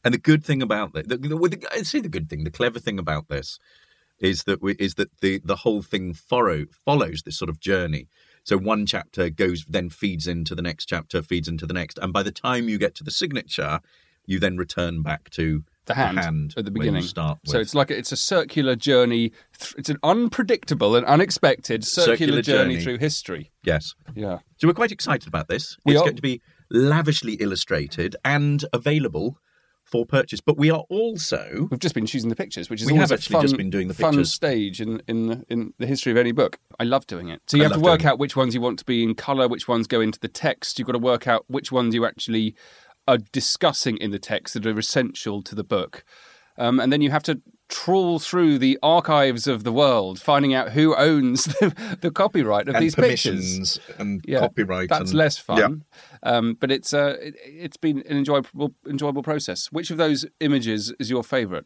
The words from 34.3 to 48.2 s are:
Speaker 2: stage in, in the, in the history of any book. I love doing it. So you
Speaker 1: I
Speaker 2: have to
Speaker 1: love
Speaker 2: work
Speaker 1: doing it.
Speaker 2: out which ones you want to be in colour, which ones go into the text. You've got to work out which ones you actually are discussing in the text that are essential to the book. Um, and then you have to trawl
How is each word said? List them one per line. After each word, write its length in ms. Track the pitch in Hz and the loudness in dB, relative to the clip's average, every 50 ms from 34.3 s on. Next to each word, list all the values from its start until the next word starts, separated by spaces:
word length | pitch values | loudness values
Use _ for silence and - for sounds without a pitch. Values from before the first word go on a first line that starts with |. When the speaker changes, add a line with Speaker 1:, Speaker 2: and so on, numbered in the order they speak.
Speaker 2:
stage 480 | - - - 151 131 113 104 98 92 - | -2 -2 0 0 0 0 -2 -4 -6 -6
in, 220 | 110 110 113 110 - - | -6 -6 -6 -8 -6 -4
in 180 | 113 113 113 | -2 -2 0
the, 180 | 113 117 127 120 _ | -2 -2 -4 -6 _
in 240 | 120 117 110 - - _ | -4 -4 -4 -6 -8 _
the 80 | 120 | -4
history 260 | 123 139 135 - 131 | -4 -4 -2 0 2
of 40 | 113 120 | 4 4
any 120 | 123 120 | 4 4
book. 260 | 117 - 123 85 - _ _ _ - - | 4 2 0 0 0 _ _ _ -6 -4
I 60 | 120 | -2
love 240 | 120 131 135 - - | 0 0 0 -2 -4
doing 200 | 95 87 87 85 | -12 -10 -10 -10
it. 140 | 78 - _ - | -12 -12 _ 2
So 80 | 147 | 4
you 80 | 143 147 | 6 6
Speaker 1:
I 20 | |
Speaker 2:
have 60 | 151 | 6
to 60 | 147 156 | 4 4
Speaker 1:
love 60 | 156 | 6
Speaker 2:
work 140 | 180 165 160 | 6 6 6
Speaker 1:
doing 60 | 160 147 | 4 2
it. 40 | |
Speaker 2:
out 60 | 131 120 | 2 2
which 160 | 143 135 - | -2 -2 0
ones 180 | 135 131 123 113 | 0 0 0 0
you 60 | 123 | 0
want 180 | 120 123 104 - | 0 -2 -2 -4
to 60 | - | -4
be 180 | - 127 117 | -2 0 2
in 120 | 117 113 110 | 2 2 0
colour, 320 | - - - 139 135 127 120 | -2 -2 -2 0 2 2 2
which 180 | 120 - - | 0 -4 -2
ones 220 | - 120 117 113 - | 0 0 0 0 0
go 120 | 127 117 | 2 2
into 200 | 110 110 107 - | 2 0 -2 -6
the 80 | - 110 | -10 -10
text. 500 | _ - - 151 - _ - - - - | _ -2 -2 -2 -2 _ -6 -8 -6 -6
You've 80 | 120 | -4
got 60 | 127 | -2
to 60 | 120 120 | -2 0
work 260 | 117 127 123 120 - | 2 2 0 2 2
out 180 | 131 117 110 - _ | 0 0 0 0 _
which 240 | 127 143 - - | -8 -8 -6 -2
ones 200 | 131 127 120 117 113 | 0 0 2 2 2
you 120 | 117 117 | 0 0
actually 480 | 107 - - - - 113 113 110 107 - _ - - - - _ _ _ _ _ - | -2 -2 -6 -6 -2 -2 0 -2 -2 -4 _ -20 -20 -20 -20 _ _ _ _ _ 2
are 100 | 127 117 104 _ | 2 2 0 _
discussing 640 | - 135 - - - - 180 160 135 - - 135 107 | -6 -4 -2 -2 -2 0 0 0 0 0 -2 -4 -4
in 160 | - - 104 | -2 -4 -6
the 60 | 101 98 | -6 -6
text 340 | - - 110 - - - - | -6 -6 -6 -6 -6 -8 -10
that 100 | 117 104 | -4 -4
are 140 | 113 110 107 | -2 -2 -2
essential 640 | 110 - - 143 127 107 - - - 110 101 101 | -4 -2 -2 -2 -2 -2 -6 -8 -8 -6 -8 -8
to 140 | 92 - - | -8 -10 -10
the 80 | 104 95 | -10 -6
book. 400 | _ 113 98 87 - - - _ _ - - - - - _ _ _ _ | _ -2 -2 -2 -4 -10 -20 _ _ -20 -20 -20 -20 -20 _ _ _ _
Um, 220 | - 120 117 127 131 | -2 0 2 2 4
and 140 | 117 131 | 4 4
then 80 | 139 147 | 4 4
you 100 | 147 143 | 2 2
have 140 | 143 151 - | 2 0 0
to 160 | - 151 123 _ - _ _ _ _ | 0 -4 -4 _ -20 _ _ _ _
trawl 520 | - - - 170 185 190 185 175 170 160 | -12 -6 0 2 2 4 4 2 0 -2